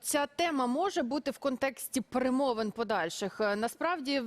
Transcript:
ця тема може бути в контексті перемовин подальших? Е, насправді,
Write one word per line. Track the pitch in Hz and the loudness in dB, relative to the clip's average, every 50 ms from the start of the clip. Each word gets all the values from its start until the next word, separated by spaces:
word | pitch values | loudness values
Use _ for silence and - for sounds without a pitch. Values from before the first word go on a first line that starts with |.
ця | - - - 294 285 | -4 0 0 2 0
тема | - - - 339 339 311 269 254 240 | 0 0 0 0 2 2 2 2 2
може | 247 294 359 403 - 359 277 | 2 2 0 0 0 0 0
бути | 233 277 294 - 277 | 0 0 -2 -2 -2
в | - - | -4 -2
контексті | - 277 262 233 269 277 233 - - - - 262 | -2 -2 -2 0 0 -2 -2 -4 -8 -4 -4 -4
перемовин | - - - 254 254 262 254 262 285 269 233 214 220 208 | -2 -2 0 0 2 2 2 2 2 2 2 0 -2 -2
подальших? | - 226 233 208 220 190 165 170 - - 208 190 - - | -2 -2 -2 0 0 0 0 0 -2 -4 -4 -4 -2 0
Е, | 220 208 202 | 0 0 2
насправді, | 208 226 233 - - 294 330 359 330 262 269 277 277 240 | 0 0 -2 -2 -2 -2 -2 -2 -2 -2 0 0 0 0